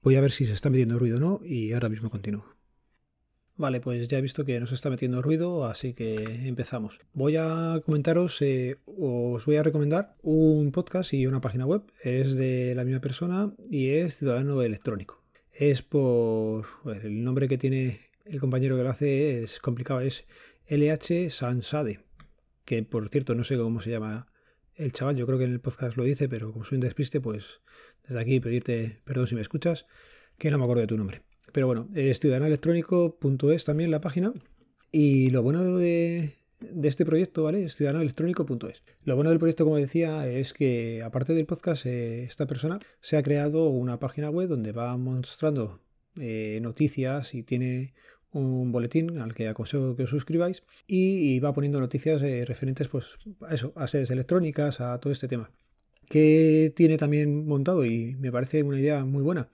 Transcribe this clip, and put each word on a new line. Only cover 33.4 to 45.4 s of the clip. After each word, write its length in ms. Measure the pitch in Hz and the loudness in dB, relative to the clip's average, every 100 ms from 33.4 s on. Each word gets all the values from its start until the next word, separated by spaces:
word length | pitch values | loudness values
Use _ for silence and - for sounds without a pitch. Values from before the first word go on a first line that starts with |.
| 143 | 4
es 100 | 160 | 2
también 260 | - 151 170 | 2 0 2
la 120 | 151 | 0
página. 320 | 165 156 190 269 _ _ _ _ _ | -2 -2 -2 -4 _ _ _ _ _
Y 380 | 156 147 135 131 | 4 6 6 6
lo 120 | 127 | 4
bueno 360 | 120 160 185 180 | 2 2 2 2
de, 560 | 175 170 170 170 156 - _ _ | 4 4 2 0 -4 -8 _ _
de 280 | - 170 147 | -12 -2 0
este 160 | 139 156 | 2 2
proyecto, 380 | 156 180 - | 2 2 0
¿vale? 200 | 156 185 | 0 0
Es 140 | 175 - | -4 -2
ciudadanoelectrónico 680 | 143 151 151 - 165 180 143 | 0 0 -2 -2 -2 -2 -2
punto 220 | 120 113 | -4 -8
es. 160 | - _ _ - | -14 _ _ -2
Lo 100 | 127 | 2
bueno 140 | 151 | 4
del 100 | 165 | 4
proyecto, 240 | 165 160 | 4 4
como 140 | 156 151 | 4 4
decía, 500 | 139 170 165 156 135 | 2 0 0 -2 -4
es 240 | 123 135 | -4 -6
que 500 | - 139 120 117 113 | 0 0 0 -2 -6
aparte 300 | 113 127 127 | -6 -4 0
del 120 | 165 151 | 0 0
podcast, 400 | 175 - 151 127 | -4 -2 -2 -2
eh, 400 | 123 117 117 123 | -4 -4 -6 -10
esta 220 | - 135 | -6 -4
persona 320 | 135 147 196 - _ | -2 -4 -4 -10 _
se 160 | - 156 | 0 0
ha 80 | |
creado 460 | 139 143 147 156 160 | 2 2 2 2 2
una 280 | 131 120 120 | 2 -2 -4
página 320 | 131 - 151 | -6 -6 -4
web 200 | 165 185 | -2 -2
donde 240 | 143 107 | -2 -4
va 220 | 113 120 123 | -4 -4 -4
mostrando, 840 | 127 127 123 - | -4 -4 -6 -2